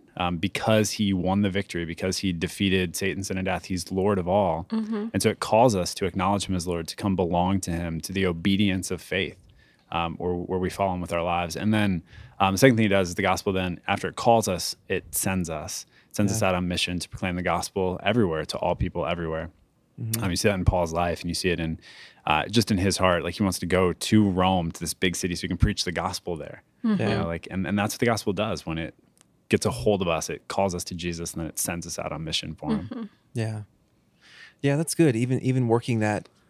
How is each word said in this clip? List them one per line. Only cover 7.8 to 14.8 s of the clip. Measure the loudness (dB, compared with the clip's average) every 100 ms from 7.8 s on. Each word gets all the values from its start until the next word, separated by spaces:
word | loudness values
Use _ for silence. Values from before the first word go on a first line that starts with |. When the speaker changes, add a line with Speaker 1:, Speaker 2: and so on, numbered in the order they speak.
| -4 -6
Speaker 1:
to | -4
the | 0 0
obedience | 0 0 2 2 2 -2
of | -6
faith, | -4 -2 -2 -6 -20 -20 _ _ _
um, | -4 -4 -2
or | -2 -2
where | -2 -2
we | -2
follow | 0 -2 -2
him |
with | -2
our | -2
lives. | 0 0 -2 -2
And | 2
then | 2 2 0 -4 -16 -20 0
um, | 2
the | 6
second | 6 8
thing |
he | 4
does | 4 2
is | 0
the |
gospel | 0 2 0
then, | 0 -2 -4 -2
after | -2 -2
it | 0
calls | 4 4 4
us, | -2 -4 -8